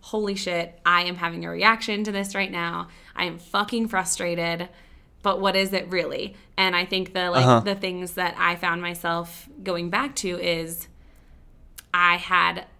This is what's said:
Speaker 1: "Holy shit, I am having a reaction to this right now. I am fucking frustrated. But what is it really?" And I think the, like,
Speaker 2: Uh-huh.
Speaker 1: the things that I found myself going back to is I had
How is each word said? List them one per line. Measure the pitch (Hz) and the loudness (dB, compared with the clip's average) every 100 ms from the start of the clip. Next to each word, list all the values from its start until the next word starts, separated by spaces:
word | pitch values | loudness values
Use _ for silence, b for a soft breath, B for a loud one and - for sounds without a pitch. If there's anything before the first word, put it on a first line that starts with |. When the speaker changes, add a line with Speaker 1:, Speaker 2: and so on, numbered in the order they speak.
Speaker 1:
"Holy | - 220 208 196 | -4 -4 -2 -2
shit, | - 175 170 - 175 | -2 -2 -4 0 4
I | 175 | 4
am | 180 175 | 2 -2
having | 170 170 | -4 -4
a | 170 | -6
reaction | 170 202 220 226 208 | 4 4 4 0 -2
to | 214 | -2
this | 196 196 | -2 -2
right | 196 190 | -2 -2
now. | 180 170 170 170 B B - | -2 -4 -4 -8 B B -6
I | |
am | 175 165 | -4 -6
fucking | - - 208 233 226 | -4 -2 0 -2 0
frustrated. | 190 185 - 175 170 170 170 175 b b b b _ | 0 -2 -2 -2 -2 -2 -4 -8 b b b b _
But | 208 185 | -2 2
what | 190 190 | 2 2
is | 190 | 2
it | 190 175 | 0 -2
really?" | 180 156 139 - B B - | -2 -2 -4 -8 B B 0
And | 190 180 | 2 2
I | |
think | 180 190 180 | 0 -2 -2
the, | 185 180 | -2 2
like, | 151 | 4
Speaker 2:
Uh-huh. | 127 120 | 8 6
Speaker 1:
the | 202 | 6
things | 196 190 180 180 | -2 -4 -6 -8
that | - 180 170 | -4 -4 0
I | 180 175 | 0 2
found | 180 170 | -2 -2
myself | 175 170 170 170 170 - - - | -4 -4 -2 -2 -4 -14 -18 -12
going | 190 175 175 | -4 -4 -2
back | 202 277 277 | -2 -2 -4
to | 196 175 | -4 -2
is | 175 165 165 165 - b b b b b b - - - - | -2 -2 -4 -10 -14 b b b b b b -20 -20 -20 -4
I | 180 175 175 | 2 4 4
had | 175 185 175 175 180 - | 2 4 4 0 -12 -20